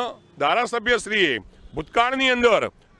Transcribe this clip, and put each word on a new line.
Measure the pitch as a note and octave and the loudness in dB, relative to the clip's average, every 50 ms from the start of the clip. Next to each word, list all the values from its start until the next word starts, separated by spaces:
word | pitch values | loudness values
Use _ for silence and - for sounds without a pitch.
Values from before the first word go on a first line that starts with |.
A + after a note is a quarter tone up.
| B3 A#3 G3+ - _ _ _ - | -2 -4 -8 -14 _ _ _ -2
ધારાસભ્યશ્રીએ | C#3 C#3+ E3+ A3 B3 A#3 - A#3 G#3+ A#3 A#3+ A#3 - G3 G#3+ G#3+ F#3+ D#3 B2+ G#2+ - - - - - - - | 0 2 2 2 0 -2 -4 -4 -2 0 -2 -2 -2 -2 0 0 2 2 0 -2 -6 -10 -20 -20 -20 -16 -12
ભૂતકાળની | D3+ D#3 - - A#3 A#3 B3 C4+ C4 C4+ C4 | -12 -10 -4 0 0 0 0 0 0 0 0
અંદર | B3+ B3 A#3+ A#3+ G#3+ E3 B2+ G2+ - _ _ _ _ - | 0 2 2 2 2 2 0 -2 -8 _ _ _ _ -10